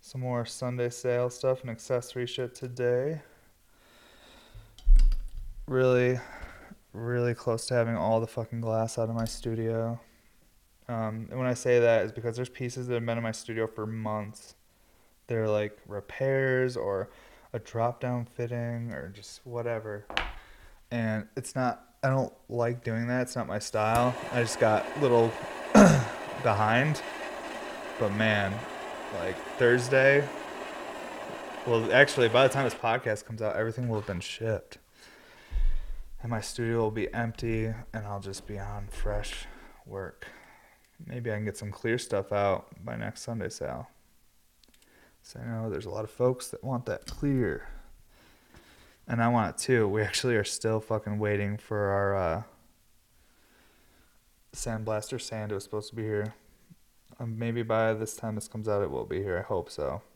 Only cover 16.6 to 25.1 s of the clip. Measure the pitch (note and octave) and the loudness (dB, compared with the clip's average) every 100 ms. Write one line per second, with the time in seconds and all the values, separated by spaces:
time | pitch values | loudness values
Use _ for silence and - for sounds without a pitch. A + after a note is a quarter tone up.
16.6 | B2+ B2 - G2 G#2 - - - - A#2 | 2 0 -2 -2 -4 -10 -20 -20 -12 -12
17.6 | - A#2 A#2 B2 B2+ B2 A#2 - A#2+ A#2+ | -8 -2 -2 0 -4 -4 -6 -8 -6 -4
18.6 | A#2+ A#2+ A#2 D#2 D2 G2 G#2 - - A#2+ | -4 -6 -6 -8 -10 -14 -18 -18 -10 -6
19.6 | A#2+ A#2 G#2+ G#2 - - - - - - | -4 -4 -4 -10 -4 -2 -2 -8 -16 -20
20.6 | - - _ A#2+ A2+ A2 G#2+ - B2 C3+ | -20 -20 _ -2 0 0 -2 -8 -6 -2
21.6 | B2+ A#2 - _ C3+ C3+ B2+ - _ A#2+ | -2 -2 -10 _ 0 2 0 -6 _ 0
22.6 | A#2 B2 A#2+ A2+ A#2 B2+ B2 - G#2+ G#2 | 0 0 -2 -2 0 -2 -2 -4 -4 -4
23.6 | - A2 G#2+ A#2 B2 A#2+ - B2 A#2 - | -4 0 2 4 2 0 -4 -2 0 4
24.6 | A#2 G#2+ - - C#3 | 4 4 2 0 4